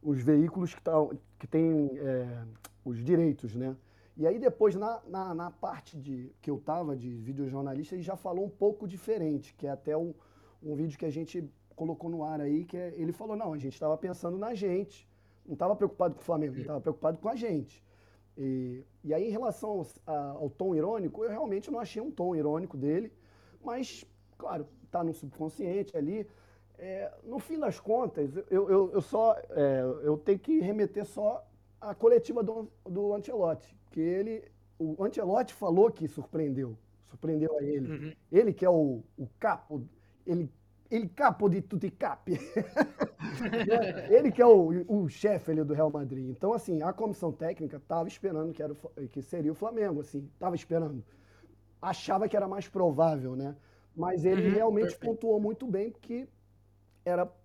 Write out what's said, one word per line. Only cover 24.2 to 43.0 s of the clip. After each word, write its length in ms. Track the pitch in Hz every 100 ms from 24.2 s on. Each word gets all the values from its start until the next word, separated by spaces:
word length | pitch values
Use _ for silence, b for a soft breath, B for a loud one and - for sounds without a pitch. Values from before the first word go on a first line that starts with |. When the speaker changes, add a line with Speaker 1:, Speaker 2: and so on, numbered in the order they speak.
| _ _
Speaker 1:
claro, 280 | - 170 147 - -
tá 140 | 175
no 100 | 165
subconsciente 800 | 160 143 - 156 - 185 190 196 165
ali. 300 | 143 208 202 b b b b -
É, 360 | 185 190 196 -
no 140 | - 247
fim 200 | - 311
das 200 | 269 -
contas, 560 | - 226 240 - 143 151 -
eu, 200 | 190 190
eu, 220 | 190 190
eu 80 | 196
só, 340 | 151 - 226 214 -
é, 300 | - 143 135 127 131
eu 140 | 147 151
tenho 220 | - 196
que 200 | - 311
remeter 440 | 180 214 196 202 208
só 400 | - 208 240 - _ _ _
à 140 | 208
coletiva 480 | - 226 233 233 240
do, 300 | 208 220 214 _ -
do 240 | 180 202
Ancelotti, 640 | 208 202 226 170 156 - - _
que 80 | -
ele, 440 | 160 185 214 220 - _ _ _
o 240 | 160 156
Ancelotti 500 | 196 - 190 208 247
falou 380 | - 196 170 226
que 160 | 226 156
surpreendeu, 680 | - 131 160 151 131 131 110 _ _ _
surpreendeu 500 | - 160 156 160 151
a 20 |
ele. 240 | 143 147 135
Speaker 2:
Uhum. 240 | 151 151 156 _
Speaker 1:
Ele 220 | 175 226
que 120 | - 185
é 40 |
o, 340 | 170 147 120 - -
o 100 | 123 _
capo, 460 | 220 170 - 151 120 _ b b -
ele, 240 | 175 151 - _ _ _
ele 180 | 233 196
capo 400 | - 285 185 208
de 120 | 185
tutti 300 | - 196 202
capi. 480 | - 202 139 - 160
<laughs> 1700 | - - - - - -